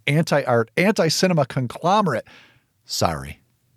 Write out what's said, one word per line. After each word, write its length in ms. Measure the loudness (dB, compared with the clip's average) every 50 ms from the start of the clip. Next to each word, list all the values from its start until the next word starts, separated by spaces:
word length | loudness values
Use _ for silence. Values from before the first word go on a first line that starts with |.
| -2
anti-art, 640 | 0 0 0 0 2 0 0 0 2 0 0 0 0 _
anti-cinema 720 | 0 0 2 2 2 0 0 0 0 0 2 2 2 2
conglomerate. 800 | 0 0 -4 -4 -4 -6 -4 -2 0 2 2 2 0 -2 -2 -6 -8 -16 -20 -20 _ _ _ _ _ _ _ _
Sorry." 560 | -10 -4 -2 -2 -2 -2 -4 -8 -12 -14 -18 _ _ _ _ _ _ _